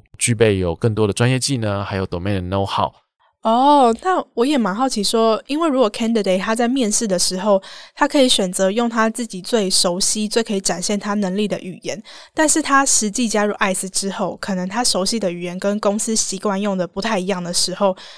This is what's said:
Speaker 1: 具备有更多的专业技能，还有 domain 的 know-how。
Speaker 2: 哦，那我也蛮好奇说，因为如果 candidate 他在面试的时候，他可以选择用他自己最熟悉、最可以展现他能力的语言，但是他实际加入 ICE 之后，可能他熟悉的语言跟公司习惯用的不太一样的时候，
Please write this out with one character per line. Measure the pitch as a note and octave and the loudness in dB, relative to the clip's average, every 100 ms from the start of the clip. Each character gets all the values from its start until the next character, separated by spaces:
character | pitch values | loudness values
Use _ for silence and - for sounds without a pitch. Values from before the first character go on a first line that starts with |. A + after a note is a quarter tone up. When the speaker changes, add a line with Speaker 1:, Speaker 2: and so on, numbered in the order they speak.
| - - | -10 -4
Speaker 1:
具 | - A2+ | -2 4
备 | A2 G2 | 4 4
有 | F2+ E2 | 0 0
更 | A#2 | 0
多 | A2 G#2+ | 2 0
的 | |
专 | - A#2+ | 2 2
业 | C3 | 0
技 | - C3 | -2 -2
能， | G#2+ G2+ | -2 -4
还 | G2+ G2 | -4 -4
有 | F#2+ | -4
domain | F2 F#2 G2 | -4 -4 -4
的 | |
know-how。 | F2+ G2 G2 - F#2 - _ _ _ _ | -2 -2 -2 0 -2 -4 _ _ _ _
Speaker 2:
哦， | A3+ A#3 C#4 D4 A#3+ A3+ | 0 4 6 6 6 2
那 | F#4 F4+ - | 0 -2 -2
我 | - | 0
也 | B3+ D4 | 0 2
蛮 | G3+ G3+ | 0 0
好 | C4+ | -2
奇 | A3 | -2
说， | G3 A3+ A3+ A3 - | 0 2 2 2 -2
因 | C#4+ | -2
为 | E4+ | 2
如 | C4 | 2
果 | G#3+ | 2
candidate | - A3+ A3+ G3 F#3 | 0 0 0 0 0
他 | F#3+ A3+ | 0 0
在 | A#3+ | 0
面 | C4+ G#3+ | 0 0
试 | G#3 A3+ | 0 0
的 | F3+ | 0
时 | - F#3 | 0 0
候， | G#3 F#3+ - - - | 2 2 0 -18 -12
他 | - C#4+ | -2 2
可 | D4 | 4
以 | B3+ | 4
选 | - F#3+ | 4 0
择 | F3+ F#3+ | 0 0
用 | G#3+ A#3+ | 2 0
他 | A#3 A3 | 2 0
自 | A3+ A#3 | -2 -8
己 | F#3 | -10
最 | F3+ A#3 F#3+ | -2 0 2
熟 | - F#3 F3 | 2 0 0
悉、 | - G#3+ G#3+ | -2 -2 -2
最 | A#3 | 0
可 | A3+ | 0
以 | G3 | -2
展 | G3 F3 | -2 -2
现 | F3+ G3+ | -2 -2
他 | G#3 | -2
能 | G#3 F#3+ F#3+ | -2 0 -2
力 | G#3 | -2
的 | F3+ | -4
语 | F#3 - | -8 -10
言， | - D3+ - - - | -10 -10 -12 -20 -6
但 | - D4+ | 0 2
是 | D#4+ | 2
他 | C#4+ C#4 | 4 2
实 | C#4 - G#3+ | 4 2 0
际 | G3+ A#3 | -2 0
加 | G#3 G#3 | 0 0
入 | G3 | 0
ICE | G3+ F#3 F#3+ | 0 -2 -4
之 | - G3 | -4 -4
后， | - G3 - | -4 -4 -4
可 | - F#3 | -6 -4
能 | F#3 | -4
他 | G#3+ | -2
熟 | B3+ F#3+ G3 | 0 0 0
悉 | A3+ | -2
的 | G3 | -2
语 | F3 | -4
言 | F3 F3+ | -8 -4
跟 | G3+ G#3 | -2 0
公 | G#3+ G#3+ | 0 0
司 | - A3 | 0 -2
习 | - G3 | -2 -2
惯 | G#3+ G3 | -2 -2
用 | G#3 F#3+ | -2 -2
的 | E3+ | -4
不 | G3 | -4
太 | A3+ G#3 | -2 -2
一 | F#3 | -2
样 | F#3 | -4
的 | F3 | -2
时 | F3+ - F3 | -2 -2 0
候， | G3+ F#3 - | 0 0 -8